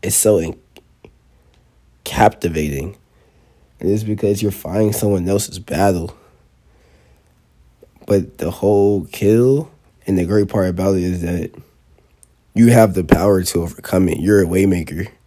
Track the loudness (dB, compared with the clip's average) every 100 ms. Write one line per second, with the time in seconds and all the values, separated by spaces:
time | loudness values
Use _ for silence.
0 | -2 0 2 2 0 -10 _ -20 _ _
1 | -20 _ _ _ _ _ _ _ _ _
2 | -10 0 0 0 -6 -4 -4 -6 -10 -14
3 | _ _ _ _ _ _ _ _ -4 -2
4 | -2 -2 -2 0 -2 -4 -6 0 0 0
5 | 0 0 0 -2 -4 -12 -8 0 0 0
6 | -6 -14 _ _ _ _ _ _ _ _
7 | _ _ _ _ _ _ _ _ _ _
8 | -2 -2 -2 -8 -8 -2 0 2 2 0
9 | -4 -2 2 4 4 0 -2 _ _ _
10 | -4 -2 0 0 0 0 -2 0 0 0
11 | -2 -4 -4 -6 -8 -14 -20 _ _ _
12 | _ _ _ _ _ 4 6 6 4 2
13 | 0 2 4 2 0 -4 -4 -10 -4 0
14 | 0 0 2 2 4 2 2 0 -4 -10
15 | -10 _